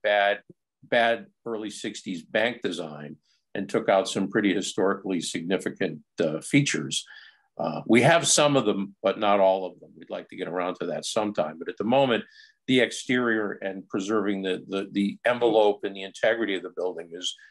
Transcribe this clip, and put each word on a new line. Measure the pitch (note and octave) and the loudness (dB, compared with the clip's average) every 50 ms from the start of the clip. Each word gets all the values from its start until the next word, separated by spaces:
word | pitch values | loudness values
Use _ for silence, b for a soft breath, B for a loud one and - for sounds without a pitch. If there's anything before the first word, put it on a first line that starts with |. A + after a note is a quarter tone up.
| - | 0
bad, | G#2+ G#2 G#2 G2+ G2+ G2+ G2+ - - - _ _ _ _ _ - | 2 2 4 4 2 2 0 -4 -12 -20 _ _ _ _ _ -6
bad | _ - A#2+ A#2 A#2 A#2 G2+ G2+ - _ _ _ | _ 2 2 2 2 0 -2 -6 -12 _ _ _
early | B2+ A#2 G#2+ A2 G#2+ | -8 -6 -6 -6 -8
sixties | A2 - - A2+ G2+ - - - F#2 D#2+ D#2 | -10 -10 -10 -10 -10 -10 -10 -8 -8 -8 -8
bank | - - A2 A2 A#2+ A#2 - | -4 0 0 0 0 -2 -4
design | - G2+ E2+ E2+ E2+ D#2+ D2+ D2 D2+ D2 D2+ - _ _ _ _ _ _ - | -4 -6 -4 -6 -8 -10 -10 -12 -14 -14 -14 -18 _ _ _ _ _ _ -8
and | - F#2+ G2 | -8 -6 -2
took | - A2+ A2 - | -2 0 2 4
out | G2+ F#2+ F#2+ - | 4 4 2 2
some | - G#2 G2 F#2 | -2 -2 -2 0
pretty | - A2+ G#2 G2 F2+ | 0 2 2 2 2
historically | G2 F#2 - - - F#2+ F#2+ G2 G2 - G2 F#2+ E2+ | 0 -2 -2 -2 0 2 2 0 0 -4 -4 -4 -4
significant, | E2 - - F2+ E2 E2+ F#2+ F2+ - - - - G2+ E2+ D2+ D2+ - _ _ - | -4 -4 -6 -6 -2 -2 -2 -2 -2 -4 -4 -4 -4 -4 -4 -8 -14 _ _ -2
uh, | E2+ D#2+ D#2 D#2 | -2 0 -2 -4
features. | - - - D3 C#3+ - - - C#2+ C#2 C#2 - B B B B B B B B B B _ - | -4 2 2 2 2 2 0 -4 -4 -4 -6 -6 B B B B B B B B B B _ -6
Uh, | - E2+ D#2 - - | -6 -4 -4 -6 0
we | - A2 - | 4 4 6
have | A#2+ D3+ E3 E3+ - - | 6 6 6 4 4 4
some | - - D3+ D3 C#3+ | 4 4 4 4 4
of | C3+ A#2 | 4 2
them, | G#2+ G2+ G2 G2 G2+ - _ - | 2 0 0 -4 -6 -8 _ -2
but | F#2+ F#2+ - | 0 0 2
not | G#2+ G2+ G#2 G2+ | 2 4 4 6
all | F#2+ F#2+ F#2+ G2 F#2 F2+ | 6 4 4 2 -2 -6
of | F2 - | -10 -14
them. | - - - | -20 -20 -20
We'd | D#2+ E2 - | -20 -14 -12
like | F#2 F2+ E2+ - | -12 -12 -12 -14
to | - | -12
get | F#2+ F2+ D#2+ | -10 -8 -6
around | E2 F#2 F2 F2+ F2+ - | -4 -4 -4 -4 -4 -6
to | F2 E2+ | -6 -6
that | D2+ D#2 D2+ | -6 -6 -6
sometime. | - - A2 G#2+ A2 G#2 - E2 D2+ D#2+ D#2+ | -4 -2 -2 -2 -2 -2 -2 -4 -4 -6 -8
But | E2 F2 | -10 -10
at | F2+ - | -8 -4
the | G#2 | 0
moment, | A2 B2 C3+ C#3 C3 A#2 G#2 G#2 b b b b b b b _ | 2 4 4 4 4 2 0 -2 b b b b b b b _
the | - C3 B2+ | 2 4 4
exterior | A#2 G#2+ - - - - C#3+ B2+ B2 A#2+ A2+ A2 G#2 G2 - - | 4 2 0 -6 -4 0 0 2 2 2 2 0 0 -2 -4 -6
and | - G2 F#2+ G2+ F#2+ - | -8 -8 -8 -8 -10 -6
preserving | - A2 F#2+ G2 A2+ G#2+ F#2+ G2+ G2+ F#2+ | -6 -4 -2 0 0 0 0 0 -2 -2
the, | F#2+ F#2+ F2+ - - - | -2 -2 -4 -4 -6 -6
the, | F#2+ G2 G2 - | -6 -6 -6 -4
the | G2+ G2+ G2+ G2 - - - | -2 0 0 0 -2 -2 0
envelope | A#2 B2 A#2+ A#2+ A#2 G#2+ A2 G#2 G#2 G2+ - - | 0 2 4 2 4 6 6 6 4 4 2 -4
and | G2+ G2 | -8 -8
the | F#2+ F#2+ | -10 -12
integrity | G2 - - - A2 A2+ A2+ A2+ G2 G2 | -12 -6 0 0 2 2 2 0 -2 -2
of | F2+ E2+ | -4 -6
the | F#2 F2+ | -8 -8
building | - F2 F#2 E2 D#2+ F2 E2+ | -6 -4 -4 -4 -6 -12 -14
is, | E2 - F2+ - B B B B | -14 -10 -8 -8 B B B B